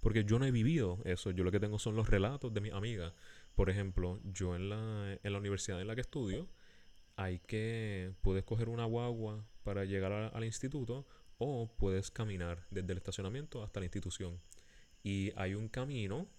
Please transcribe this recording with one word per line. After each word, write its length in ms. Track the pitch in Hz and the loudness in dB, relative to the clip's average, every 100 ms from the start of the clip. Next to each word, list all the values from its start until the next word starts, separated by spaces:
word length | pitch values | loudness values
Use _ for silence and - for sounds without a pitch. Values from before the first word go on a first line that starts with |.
porque 240 | 107 107 104 | 4 4 4
yo 120 | 113 | 4
no 60 | |
he 80 | 135 | 4
vivido 480 | 123 113 165 101 90 90 | 4 4 4 2 0 -2
eso. 260 | 90 - | -2 0
Yo 140 | 90 92 | 2 4
lo 60 | |
que 100 | 98 | 4
tengo 180 | 104 104 | 2 0
son 160 | 113 107 | 0 2
los 140 | 107 | 6
relatos 440 | 104 98 143 127 | 6 6 0 -2
de 60 | 107 | -2
mis 140 | 104 | -2
amigas. 400 | 98 107 110 85 - - - - - | -2 -4 -4 -6 -8 -18 -18 -8 2
Por 140 | 95 | 4
ejemplo, 500 | 95 98 95 90 95 101 | 4 2 2 0 -2 -6
yo 280 | 92 90 | -2 0
en 140 | 87 95 | 0 -2
la, 500 | 104 110 107 101 98 | -2 -4 -4 -4 -6
en 80 | 101 | -2
la 80 | 101 | -2
universidad 400 | 101 98 - 92 | 0 0 -2 -4
en 80 | 101 | -2
la 80 | 113 | -4
que 60 | |
estudio, 480 | 120 156 110 101 185 - - - - - - - | -4 -2 0 -2 -4 -12 -20 -20 -20 -20 -16 -4
hay 240 | 95 90 | -2 -2
que, 720 | - 110 110 113 110 101 92 95 | -2 -2 -2 -2 -2 -2 -4 4
puedes 240 | 101 95 | 4 4
coger 240 | 90 110 117 | 2 0 0
una 160 | 117 | 0
guagua 640 | 113 117 120 117 110 107 107 - | 0 0 0 -2 -4 -4 -10 -8
para 220 | - 98 98 | -4 -2 0
llegar 260 | 98 95 | 2 2
a, 160 | 104 107 | 0 -2
al 160 | 110 | -2
instituto 640 | 113 110 131 147 120 127 143 - - - | -4 -2 -4 -2 -2 -4 -6 -18 -20 -4
o 360 | 135 131 113 - | -2 0 -2 4
puedes 340 | 101 95 98 | 4 4 0
caminar 560 | - 110 95 87 87 - | -2 -2 0 -2 -4 -4
desde 220 | 98 92 | -4 -2
el 60 | 92 | -2
estacionamiento 680 | - 95 95 123 151 - | -2 -4 -4 -4 -6 -8
hasta 160 | 104 104 | -6 -4
la 60 | 90 | -2
institución. 560 | 98 90 - 92 87 - - - - - - | -2 -4 -4 -4 -6 -12 -20 -20 -20 -20 -8
Y 280 | 104 98 98 101 | -2 0 0 0
hay 160 | 95 | -2
un 160 | 101 110 | -2 -4
camino 580 | - 131 135 101 110 190 | -4 -4 -2 -2 -4 -6